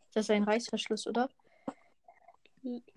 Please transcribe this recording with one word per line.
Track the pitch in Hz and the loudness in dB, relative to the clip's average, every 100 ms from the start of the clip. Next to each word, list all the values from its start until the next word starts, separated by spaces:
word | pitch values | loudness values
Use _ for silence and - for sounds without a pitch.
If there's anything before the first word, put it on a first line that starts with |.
| _ | _
Das | 220 214 | -2 2
ist | |
ein | 214 | 4
Reißverschluss, | 208 214 233 226 - 214 - | 4 2 0 -4 -2 -4 -2
oder? | 226 262 - _ _ - - _ _ - - - - _ _ | -2 -2 -4 _ _ -12 -12 _ _ -20 -20 -20 -20 _ _
L-, | 262 240 - | -10 -10 -12